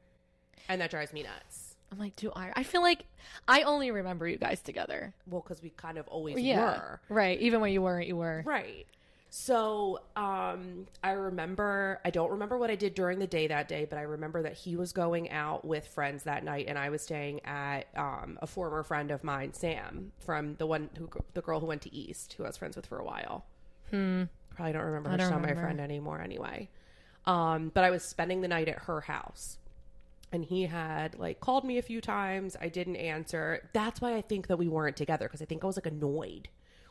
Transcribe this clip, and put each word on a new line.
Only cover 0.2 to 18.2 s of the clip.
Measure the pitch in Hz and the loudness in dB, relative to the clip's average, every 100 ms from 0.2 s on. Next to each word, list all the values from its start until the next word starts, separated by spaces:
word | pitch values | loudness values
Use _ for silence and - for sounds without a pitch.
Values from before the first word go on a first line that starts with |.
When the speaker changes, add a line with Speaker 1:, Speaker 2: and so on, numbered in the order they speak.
| _ _ _ - - | _ _ _ -12 -4
Speaker 1:
And | 185 | 0
that | 165 | 0
drives | 160 151 | -2 -4
me | 151 | -6
nuts. | 117 101 - - - - - | -10 -12 -14 -16 -16 -18 -14
Speaker 2:
I'm | 196 | -8
like, | 202 - | -8 -6
"Do | 220 | -6
I?" | - 185 254 | -6 -4 -2
I | |
feel | 262 359 | 2 6
like | 349 339 - - - - - | 6 4 0 -20 -18 0 8
I | 262 | 10
only | 285 294 262 | 10 6 4
remember | 208 185 175 170 | 0 0 -2 -2
you | - | 0
guys | - 196 | 0 -2
together. | - 185 - - 202 - 185 | -4 -4 -2 -2 -6 -10 -8
Speaker 1:
Well, | 180 | -8
'cause | - 165 | -6 -10
we | 165 | -14
kind | - 165 160 | -12 -8 -8
of | - | -6
always | 160 156 190 | -6 -2 2
Speaker 2:
Yeah. | 254 220 220 85 | 4 6 6 2
Speaker 1:
were. | 73 - - | -2 -10 0
Speaker 2:
Right. | 214 190 180 | 4 6 6
Even | 240 226 | 6 6
when | 214 | 6
you | 190 | 4
weren't, | 185 175 170 | 4 2 0
you | 175 | 0
were. | 165 160 | 0 -2
Speaker 1:
Right. | 294 269 - - - - - - _ | 0 -2 -2 -10 -16 -20 -20 -20 _
So, | - - 240 214 214 202 - - 202 | -4 4 4 4 2 0 -2 -4 -2
um, | 202 190 185 180 185 180 190 - | 0 0 -2 -4 -8 -10 -12 -4
I | 190 | 0
remember, | 196 190 180 160 190 208 196 196 190 | 0 0 -2 -2 0 2 2 2 0
I | 180 | 0
don't | 175 165 | 2 2
remember | 202 208 247 | 2 0 2
what | 233 | 2
I | |
did | 202 202 | 2 0
during | 190 175 185 | 2 2 2
the | 190 | 0
day | 165 156 | 2 2
that | 147 147 | 2 0
day, | 156 | -2
but | 151 151 | -2 -4
I | |
remember | 151 151 156 170 | -4 -4 -4 -2
that | 156 | -2
he | - 180 170 | -4 -4 -2
was | 175 | 0
going | 185 170 170 170 | 2 2 2 0
out | 151 151 156 | -2 -2 -2
with | 151 156 151 | 0 -2 -2
friends | - 143 143 | -2 -2 -2
that | 156 143 | -2 -2
night, | 156 147 143 | -2 -2 -2
and | 143 | -2
I | 139 | -2
was | 151 | -2
staying | - 156 143 147 | -2 -4 -2 -4
at, | - 143 143 139 - - | -6 -4 -2 -4 -4 -4
um, | 143 - | -2 -4